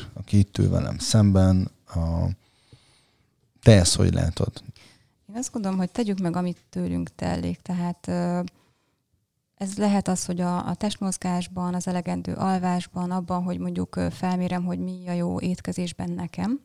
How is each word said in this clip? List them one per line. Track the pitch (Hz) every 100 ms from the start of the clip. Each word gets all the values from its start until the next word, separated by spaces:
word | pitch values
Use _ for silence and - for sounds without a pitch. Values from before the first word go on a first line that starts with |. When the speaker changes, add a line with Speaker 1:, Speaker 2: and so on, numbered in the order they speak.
| -
Speaker 1:
aki | - - 101
itt | 95 -
ül | 98
velem | 87 - -
szemben, | - 113 101 95 92 95 92 - -
a... | 85 82 85 87 92 _ _ _ - _ _ _ _ _ _ _ _
te | -
ezt | 104 85 -
hogy | 92
látod? | 87 85 - - - - - - _ _ _ -
Speaker 2:
Én | 214
azt | 262
gondolom, | 240 190 190
hogy | 180
tegyük | - 208 190
meg, | 180 175
amit | 180 170 _
tőlünk | 180 175 175 170
telik. | - 175 170 175 175
Tehát, | - 180 175 175 -
ö, | 175 175 175 180 - _ _ _ _ _ _ _ _ _
ez | - 196 202
lehet | 208 202 185
az, | 185
hogy | - 175
a, | 175 180 -
a |
testmozgásban, | 175 208 - 190 185 185 180 180 185 180
az | 180 185
elegendő | 180 175 175 175
alvásban, | 170 190 185 180 180 - 185 180
abban, | 185 175 180
hogy | 180 175
mondjuk, | 180 180 175 185
ö, | 175
felmérem, | - 185 180 180 180
hogy | 175 180
mi | 180 185 180
a |
jó | 175 175 180
étkezésben | 180 180 - 180 175 156 180
nekem. | 175 175 - 190 277